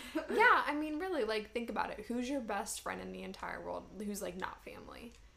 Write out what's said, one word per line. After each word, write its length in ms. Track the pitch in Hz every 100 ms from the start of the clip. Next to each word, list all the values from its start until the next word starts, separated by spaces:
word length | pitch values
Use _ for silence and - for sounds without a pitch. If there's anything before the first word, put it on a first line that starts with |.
| 247 311 -
Yeah, 320 | - 480 349 254
I 80 |
mean, 240 | 294 311 302
really, 240 | 381 330
like, 260 | 220 220 208
think 160 | 240 233
about 200 | 202 175
it. 140 | - -
Who's 220 | 240 247
your 100 | 285
best 400 | 226 202 214 -
friend 200 | - 185
in 100 | 185
the 100 | 185
entire 380 | 190 190 180 175
world 220 | 180 175 185 185
who's, 180 | 208 202
like, 140 | 185 180
not 260 | - -
family? 480 | - - - 69 240 - -